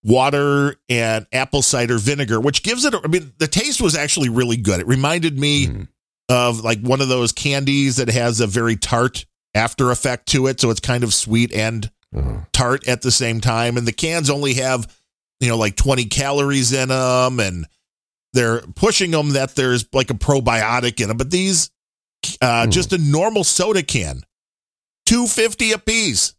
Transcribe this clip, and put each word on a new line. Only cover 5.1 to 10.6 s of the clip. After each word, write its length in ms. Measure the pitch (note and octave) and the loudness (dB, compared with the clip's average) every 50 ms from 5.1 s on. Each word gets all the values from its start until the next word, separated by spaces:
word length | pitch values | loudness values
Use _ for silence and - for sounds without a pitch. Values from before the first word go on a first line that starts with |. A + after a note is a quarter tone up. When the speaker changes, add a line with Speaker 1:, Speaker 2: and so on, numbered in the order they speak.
| E3 F3 D#3+ E3 C#3+ C3+ | 0 0 -2 -2 -2 0
Speaker 1:
me 280 | C#3+ D3 D3 C#3+ C3+ C3 | 0 0 2 2 0 0
Speaker 2:
Mm. 200 | A2+ G#2 F#2+ - _ _ _ _ _ _ _ - | -4 -6 -10 -12 _ _ _ _ _ _ _ 0
Speaker 1:
of, 320 | B2+ B2 B2 B2 A#2 A2+ | 0 2 2 2 0 -2
like, 200 | A2 A2+ A#2 G#2 G#2+ | -2 -2 -2 -2 0
one 180 | B2 B2+ C3 | 0 0 2
of 80 | C#3 C3 | 2 0
those 240 | B2+ B2+ A#2+ A2+ - | 0 0 0 -2 -2
candies 640 | - - C#3+ C#3 C#3 C#3 C#3 C#3 C#3 C#3 C#3 B2 | -2 -2 -2 -2 0 0 0 0 2 2 2 0
that 140 | A#2 B2+ A#2 | 0 0 0
has 300 | A2 B2+ A#2+ A#2+ A#2 G#2+ | 0 2 2 0 2 2
a 60 | A#2+ | 0
very 300 | G#2 F#2 B2 A#2 A#2 A2+ | 0 0 0 0 0 -2
tart 480 | G#2 - - - A#2+ A#2+ B2+ - - - _ _ _ _ _ _ | -2 -2 -2 0 2 2 0 -2 -6 -14 _ _ _ _ _ _
after 360 | G#2 A2+ A#2+ - - C3+ B2 | 0 0 0 0 0 0 0
effect 360 | B2 - - C#3 B2 A#2 _ - | 0 0 -2 -4 -4 -4 _ 0
to 180 | - C#3 C3 | 0 2 2
it, 140 | C3+ C3 - | 0 0 0